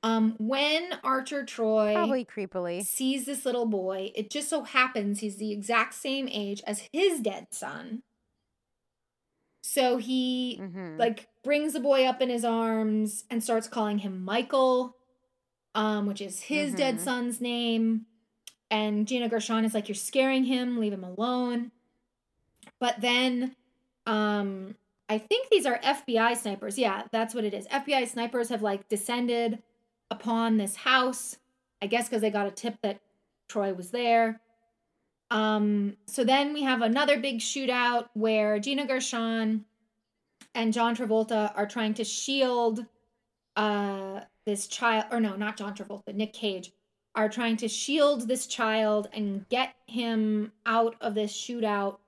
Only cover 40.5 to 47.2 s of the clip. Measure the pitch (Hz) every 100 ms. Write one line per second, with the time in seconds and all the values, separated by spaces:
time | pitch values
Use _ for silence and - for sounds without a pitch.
40.5 | 240 226 226 233 233 233 220 220 226 208
41.5 | 196 208 233 214 214 220 - - 277 254
42.5 | 247 233 220 226 _ _ _ _ _ _
43.5 | - 214 208 202 196 190 196 - _ -
44.5 | 202 - - 240 220 214 233 220 190 208
45.5 | 208 202 202 220 202 - 202 214 - 214
46.5 | 190 185 _ _ _ _ -